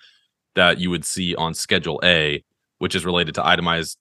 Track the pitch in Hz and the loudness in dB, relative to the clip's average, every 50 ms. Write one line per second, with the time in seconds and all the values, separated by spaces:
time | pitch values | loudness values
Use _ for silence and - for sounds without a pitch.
0 | _ _ _ _ _ _ _ _ _ _ - 92 90 87 85 - 90 90 87 82 | _ _ _ _ _ _ _ _ _ _ 0 4 4 4 4 2 0 -2 -2 -2
1 | 73 - - 95 92 87 87 - 82 82 80 - - - 101 90 80 85 73 - | -4 -6 -6 -4 -4 -4 -2 -2 -2 -4 -4 -6 -4 -2 -2 -2 0 -2 -4 0
2 | - 90 87 80 78 76 73 69 - _ _ _ _ _ _ - 90 87 - 95 | 2 4 4 4 2 0 -2 -4 -6 _ _ _ _ _ _ -4 -4 -2 -2 -2
3 | 82 90 87 87 85 78 - - - 82 87 87 87 85 85 82 80 - - - | -2 0 0 0 0 -2 -2 0 2 2 2 2 2 0 0 0 -2 -6 -10 -10